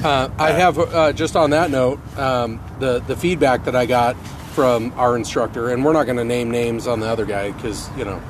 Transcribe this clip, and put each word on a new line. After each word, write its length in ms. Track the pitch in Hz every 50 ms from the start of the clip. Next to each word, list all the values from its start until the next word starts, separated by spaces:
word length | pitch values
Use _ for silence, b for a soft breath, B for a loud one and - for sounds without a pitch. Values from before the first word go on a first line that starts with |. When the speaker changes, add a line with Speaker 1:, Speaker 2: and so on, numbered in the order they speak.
Speaker 1:
Uh, 260 | - 156 143 131 127 135 - -
I 120 | 156 156
Speaker 2:
Uh, 40 | 165
Speaker 1:
have, 220 | 170 180 180 147 151
uh, 340 | 170 170 170 165 160 151
just 240 | 139 147 160 151 -
on 140 | 185 156 143
that 200 | 147 156 170 165
note, 280 | 139 131 127 127 143 - - - - -
um, 420 | 139 131 127 123 120 117 113 113 - - - -
the, 220 | 131 131 123 123 107
the 100 | 131 131
feedback 480 | - - 175 180 151 143 135 127 117 -
that 100 | 156 123
I 100 | 127 123
got 300 | 117 123 123 120 120 127 - - - - - - - -
from 380 | - 135 127 120 117 110 123 -
our 200 | - 127 120 120
instructor, 540 | 120 110 - - 135 117 113 110 131 117 123
and 140 | 123 120 135
we're 80 | 151
not 140 | 160 156 139
gonna 180 | 117 123 120 117
name 260 | 117 123 123 120 117
names 360 | 120 120 120 117 117 113 107
on 140 | 123 120 110
the 60 | 110 110
other 160 | 117 113 107
guy 280 | 95 101 101 98 101 95 -
'cause, 280 | - 113 101 92 - - - 135
you 60 | 117
know. 160 | 101 95 87 -